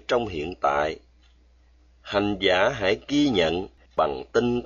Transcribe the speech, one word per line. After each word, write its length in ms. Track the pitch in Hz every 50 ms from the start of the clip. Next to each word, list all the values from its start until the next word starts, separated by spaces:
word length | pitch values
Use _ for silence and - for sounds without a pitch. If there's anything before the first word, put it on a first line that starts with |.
| -
trong 200 | - 131 123 117
hiện 260 | 104 90 73 73 87 87 -
tại, 380 | - 78 69 71 76 80 78 - _ _ _ _ _ _ _ _ _ _ _ _ _ _ _ _ _ _ _ _
hành 360 | - - 104 101 104 104 104 92
giả 280 | 95 95 90 90 101 127
hãy 300 | 139 110 98 92 - - -
ghi 220 | - 139 147 147 143
nhận 380 | 113 92 82 80 85 90 98 - _ _ _ _ -
bằng 260 | - 76 73 69 65 65 -
tinh 300 | - 117 120 120 120 120 120